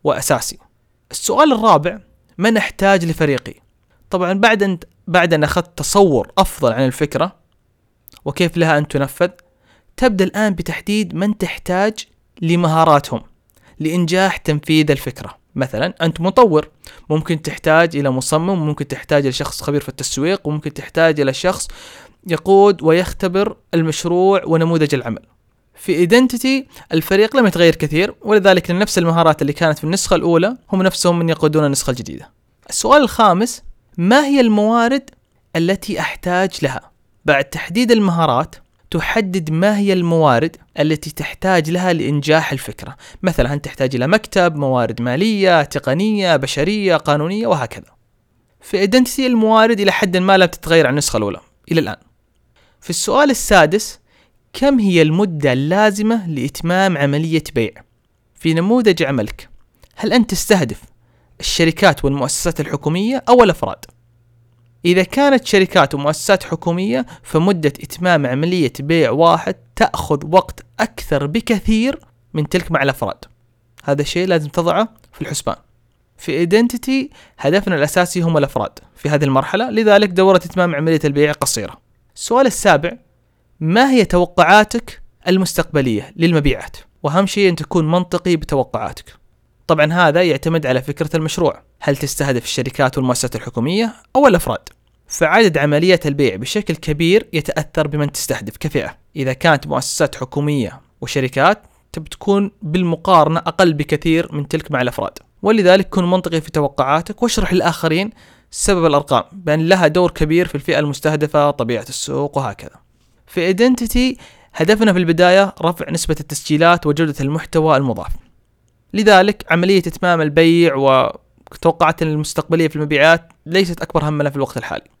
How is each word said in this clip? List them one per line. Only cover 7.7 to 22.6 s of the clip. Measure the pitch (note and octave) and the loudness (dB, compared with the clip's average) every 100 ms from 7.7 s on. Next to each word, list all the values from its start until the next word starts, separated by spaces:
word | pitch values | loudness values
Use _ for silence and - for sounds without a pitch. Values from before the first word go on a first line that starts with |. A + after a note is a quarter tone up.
| _ _ _ _ - C#3 | _ _ _ _ -14 -10
وكيف | - F3 E3+ | -2 -2 0
لها | D#3+ D3 | 2 2
أن | D3+ | 0
تنفذ، | C#3 C#3 - F3+ - _ _ _ _ _ - | -4 -4 -2 -4 -4 _ _ _ _ _ -2
تبدأ | B3+ F#3+ F#3+ | -2 2 -2
الآن | G3+ G#3+ | 0 -2
بتحديد | F3 F3 D#3+ - G#3 F#3+ D3+ | -2 -6 -10 -4 -2 -2 -2
من | G3+ G#3 | -4 -2
تحتاج | F#3 - - F3+ G#3 A3 - _ _ - | -6 -8 -4 0 0 -2 -14 _ _ -6
لمهاراتهم | E3 E3+ E3+ D#3+ D#3+ C#3+ - G2 - _ _ _ _ - | 0 0 2 2 4 4 2 -10 -12 _ _ _ _ -8
لإنجاح | D#3 F3 E3+ F#3 F#3+ - | -4 -2 0 0 0 -2
تنفيذ | - D3+ - D#3 D3+ | -4 -4 2 2 2
الفكرة. | C#3 - - - - _ - | 0 -4 -12 -16 -18 _ -6
مثلًا | C3 - F3 - | -6 -4 -6 -2
أنت | E3 D#3+ | -4 -2
مطور، | F3 G3 A#3 D3+ - _ - - - | -4 2 2 2 -2 _ -20 -18 -6
ممكن | D#3 D#3 D#3+ | -4 -2 -6
تحتاج | D#3+ - - D#3 E3+ C#3+ | -6 -6 0 2 2 0
إلى | C#3+ | -2
مصمم، | C3 B2+ D#3 E3+ F#3+ D3+ | -2 -2 -2 -2 -2 -4
ممكن | D3 C#3 | -4 -8
تحتاج | - - D3 | -10 -2 0
إلى | C#3 | 0
شخص | B2+ C#3+ - | -4 -8 -8
خبير | - C#3+ | -4 -4
في | C#3 | -4
التسويق، | - - - D3+ G3 D3 | -10 -8 -4 -2 -2 -4
وممكن | D3+ D3+ | -6 -8
تحتاج | C#3+ - - E3 D3+ | -12 -10 0 0 2
إلى | C3+ | -2
شخص | B2+ F3+ F#3+ - - - - - _ - | -2 -4 -4 -8 -14 -18 -20 -20 _ -8
يقود | D#3+ - G3 | -6 2 6